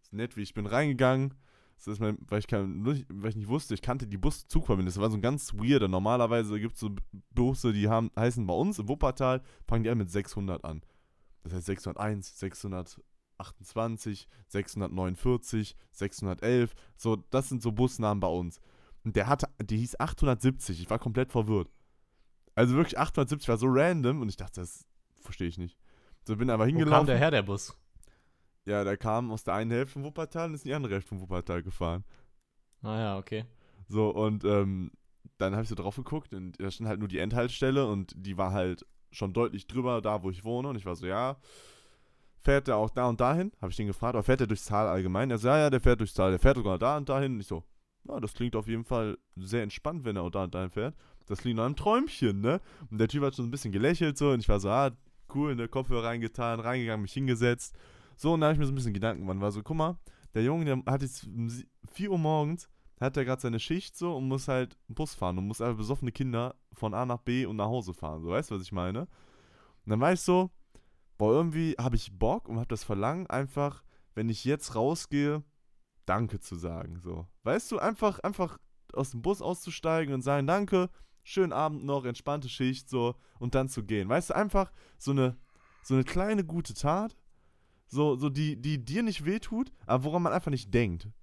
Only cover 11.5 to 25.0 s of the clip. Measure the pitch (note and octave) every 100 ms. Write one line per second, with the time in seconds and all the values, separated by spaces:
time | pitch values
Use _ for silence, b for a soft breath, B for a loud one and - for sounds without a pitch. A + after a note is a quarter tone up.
11.5 | F2+ F2 F#2+ F#2+ F2 G#2+ G#2 F#2+ - G2
12.5 | - G2+ F#2 F2 - - _ _ - -
13.5 | - F#2 A2+ A#2 A2 A2 G2+ - b b
14.5 | G2 G2 G#2+ F#2 F#2 F#2 F#2 B2 B2 -
15.5 | A2 G#2 - _ - G2 - G2 F2 A2+
16.5 | B2 A#2+ - b - A2+ G#2+ - C3 C3+
17.5 | B2+ A2+ G#2+ B2+ - G#2+ G#2 F#2 F2 F2
18.5 | - b b b b A2 G2+ G#2 C#3+ C3+
19.5 | - G2+ A2 B2 - C#3+ - C#3+ A#2+ C3
20.5 | C3 - E2+ F2 A2 B2 A2+ C3 B2 G#2+
21.5 | G#2 - - _ _ _ _ _ _ _
22.5 | - B2 C3 E3+ - D#3 - C3+ D3 -
23.5 | A2+ C3 C3 E3 E3+ B2 D3 A2 - E2+
24.5 | - F2 - _ _